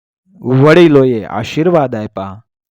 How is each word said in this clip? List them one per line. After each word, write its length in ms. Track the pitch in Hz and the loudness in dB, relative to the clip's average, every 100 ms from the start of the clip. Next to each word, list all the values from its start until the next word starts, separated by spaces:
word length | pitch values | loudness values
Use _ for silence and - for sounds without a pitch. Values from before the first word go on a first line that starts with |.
| _ _ _ _ | _ _ _ _
વડીલોએ 840 | 123 131 151 170 170 139 131 113 | -2 2 4 4 4 4 2 -2
આશીર્વાદ 720 | 90 104 110 147 175 170 131 113 | -6 -10 -8 -4 0 0 -2 -6
આપ્યા 480 | 107 - 98 101 _ _ _ | -10 -12 -12 -14 _ _ _